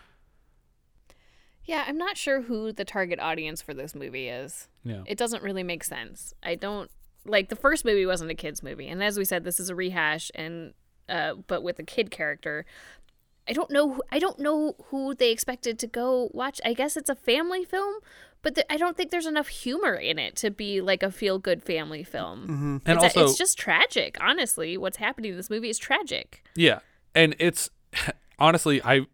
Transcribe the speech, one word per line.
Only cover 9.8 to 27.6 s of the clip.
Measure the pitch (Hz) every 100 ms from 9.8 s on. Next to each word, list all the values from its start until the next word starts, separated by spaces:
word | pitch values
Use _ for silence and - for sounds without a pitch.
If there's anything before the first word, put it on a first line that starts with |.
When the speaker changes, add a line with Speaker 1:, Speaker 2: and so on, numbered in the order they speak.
| 185 180 151 160 -
Speaker 1:
and, | - 160 170 160 - _ _ -
uh, | 170 156 135 -
but | 180
with | 175 175
a |
kid | 160 - 196
character. | - 151 147 160 151 - - - - - _ _ _ -
I |
don't | 254 -
know | 277 294
who, | 262 -
I | 285
don't | 370 269
know | 285 311 302 - -
who | 269 269
they | 269 247
expected | 226 - 247 240 226
to | 226
go | 240 247 254 240
watch. | - 262 - 226
I |
guess | 240 285 311
it's | 285
a |
family | 269 - 269 339 370
film, | 349 370 403 415 - - - _
but | 269
th-, | 269 -
I | 202
don't | 349 -
think | 359
there's | 349 320
enough | 302 285
humor | - 247 302 339
in | 190 120 160
it | 110 -
to | 214
be, | 208 208 196
like, | 185 190
a | 190
feel-good | 190 202 190 190 175
family | - 160 151 156
film. | 180 120 87 98
Speaker 3:
Mm-hmm. | - 143 143 139
Speaker 2:
And | 165 165
Speaker 1:
It's | 170 180
a, |
Speaker 2:
also |
Speaker 1:
it's | 143 135
just | 370 -
tragic, | - 160 403 226 - -
honestly. | 208 330 247 - 165 185
What's | 190 -
happening | 214 269 220
in | 180
this | -
movie | 220 226
is | -
tragic. | - 294 339 - - - _
Speaker 2:
Yeah, | 160 160 104 - _ _
and | - 160 147
it's, | 170 -